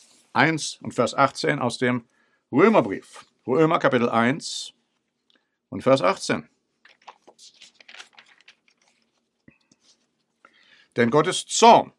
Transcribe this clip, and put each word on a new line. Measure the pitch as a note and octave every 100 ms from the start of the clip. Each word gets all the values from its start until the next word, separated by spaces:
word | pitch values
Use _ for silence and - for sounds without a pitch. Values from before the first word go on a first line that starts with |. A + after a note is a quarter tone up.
| _ _ _
eins | A#2 D3 D#3 - -
und | A2
Vers | - A#2+
achtzehn | - C3+ - D#3 D3
aus | A#2+ -
dem | B2 B2 - _ _ _ _
Römerbrief. | B2+ G#3 G3+ G#2+ F#2 - - - _ -
Römer | C#3 D#3+ E3+
Kapitel | D3 B2+ A#2
eins | A2+ A#2 D3+ - - - - _ _ _ _ _ _ _ _ _
und | G2
Vers | C3 C3+
achtzehn. | F3 F#3+ - - - _ _ _ - _ - - _ _ - _ - _ - - - - _ _ _ _ _ _ _ _ _ _ _ _ _ _ _ _ _ _ _ _ _ _ _ _ _ _ _ -
Denn | A#2
Gottes | D3 E3+ E3+ -
Zorn | - A#3 E3 -